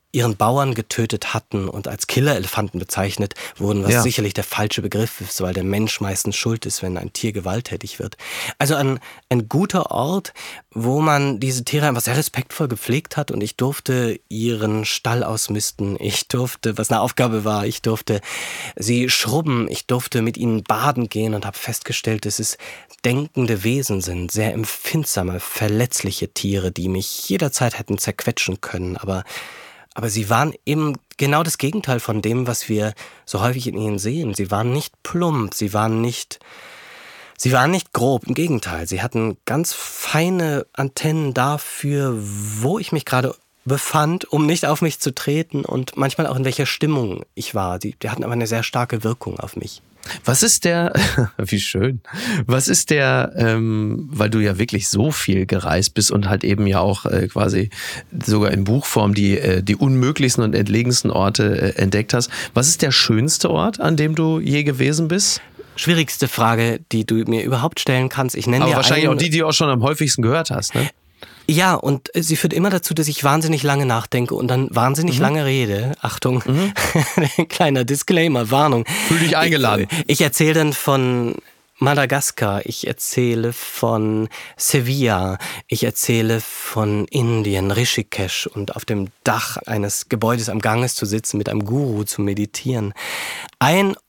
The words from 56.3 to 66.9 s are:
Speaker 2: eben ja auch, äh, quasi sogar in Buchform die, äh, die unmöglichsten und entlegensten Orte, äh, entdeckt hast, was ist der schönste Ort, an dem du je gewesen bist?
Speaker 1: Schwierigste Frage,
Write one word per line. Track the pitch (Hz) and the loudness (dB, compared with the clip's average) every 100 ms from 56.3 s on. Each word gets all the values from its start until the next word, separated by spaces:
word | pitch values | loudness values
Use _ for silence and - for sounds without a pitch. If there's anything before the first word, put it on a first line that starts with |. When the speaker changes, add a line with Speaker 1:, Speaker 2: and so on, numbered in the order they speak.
| 98 | 2
Speaker 2:
eben | - 101 101 | 2 2 2
ja | 95 | 4
auch, | 95 98 - | 2 0 0
äh, | 95 95 | 0 0
quasi | - 101 92 104 - - - - - - | 0 2 2 0 -4 -10 -10 -10 -6 2
sogar | 107 104 | 4 4
in | 101 | 2
Buchform | 98 127 - - 104 | 2 2 2 2 4
die, | 104 101 101 | 4 4 4
äh, | 98 92 | 2 2
die | 98 104 | 2 2
unmöglichsten | 139 131 123 156 131 120 | 4 4 2 2 2 2
und | 110 104 | 2 2
entlegensten | 101 107 120 123 - | 2 2 2 2 2
Orte, | - 98 107 104 101 98 - | 2 2 4 2 2 0 2
äh, | |
entdeckt | 95 104 - | 2 2 2
hast, | 123 117 - - | 0 -2 -6 -2
was | 120 143 | 0 2
ist | - | 2
der | 151 | 2
schönste | - - 110 143 - 170 | 4 4 4 2 2 2
Ort, | 160 190 214 | 2 0 0
an | - 160 | 0 2
dem | 156 156 | 2 2
du | 160 160 | 2 2
je | - 143 | 2 2
gewesen | 147 131 131 151 160 | 0 2 2 2 0
bist? | 185 - - - - - - | 0 0 -2 -8 -20 -16 -4
Speaker 1:
Schwierigste | 160 170 151 - 131 | 2 2 2 0 -2
Frage, | - 113 113 117 113 - | 2 4 4 2 0 -2